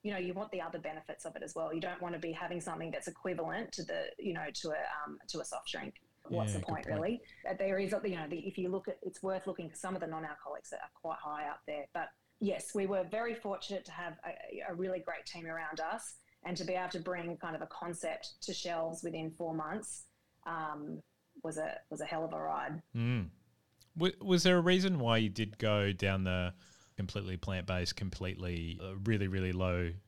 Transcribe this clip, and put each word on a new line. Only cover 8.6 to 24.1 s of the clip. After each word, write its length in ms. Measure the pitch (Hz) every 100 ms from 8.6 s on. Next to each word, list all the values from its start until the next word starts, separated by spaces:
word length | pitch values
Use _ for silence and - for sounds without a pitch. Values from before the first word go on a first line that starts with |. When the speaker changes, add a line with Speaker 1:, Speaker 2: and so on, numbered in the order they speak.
| 180
Speaker 1:
look 200 | 185 185
at, 80 | -
it's 220 | 185 -
worth 240 | 190 190 190
looking, 220 | 185 160
'cause 100 | -
some 160 | 185
of 60 | 185
the 60 | 165
non-alcoholics 680 | 160 160 151 143 147 -
are 60 | - -
quite 240 | - 165 -
high 280 | 151 151 147
up 140 | -
there. 200 | - 147 139
But 160 | 170 151 _ _ _
yes, 340 | 202 - -
we 100 | 208
were 200 | 190 196 175
very 240 | 214 233
fortunate 520 | 220 208 190 - 196
to 60 | -
have 240 | - 175 165
a, 460 | - - - - -
a 40 |
really 240 | 175 185 185
great 260 | - 156
team 220 | - 170 165
around 320 | 165 156 156
us, 360 | 160 220 - - _ _
and 100 | 175 175
to 80 |
be 80 | 180
able 160 | 185 180
to 100 | 175
bring 380 | 170 175 170 165
kind 180 | 170
of 60 | 160
a 60 | 160
concept 640 | - 175 170 165 - - -
to 120 | -
shelves 500 | 180 180 170 165 170
within 280 | 170 165 160
four 240 | - 170
months, 480 | 160 156 208 - - - _ _ _
um, 560 | - 165 156 147 151 160 - _ _ 294
was 140 | 160 156
a, 160 | 156 - -
was 100 | 151
a 60 |
hell 180 | 151 165
of 80 | 165
a 80 | 160
ride. 420 | 156 156 135 160 -
Speaker 2:
Mm. 320 | 117 117 123 82 - _ _ _ _ - 160
W-, 180 | 180